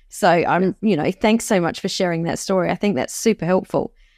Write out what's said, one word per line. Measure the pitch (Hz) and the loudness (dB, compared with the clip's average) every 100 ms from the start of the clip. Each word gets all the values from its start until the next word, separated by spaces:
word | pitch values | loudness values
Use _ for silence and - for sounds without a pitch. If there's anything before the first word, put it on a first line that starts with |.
| _ | _
So | - 190 | 0 2
I'm, | 170 - 165 185 - | 4 2 2 0 0
you | 214 160 | 0 0
know, | 165 | 0
thanks | 190 214 226 | 0 2 2
so | - 196 | 2 0
much | 170 - | 0 -4
for | 185 | -6
sharing | - 180 165 | -2 -2 -2
that | 170 - | -4 -6
story. | - 185 170 | -2 0 0
I | |
think | 180 208 131 | 0 0 0
that's | - | -4
super | - 233 - | -2 0 0
helpful. | 165 185 185 - - - _ | 0 0 0 -4 -4 -10 _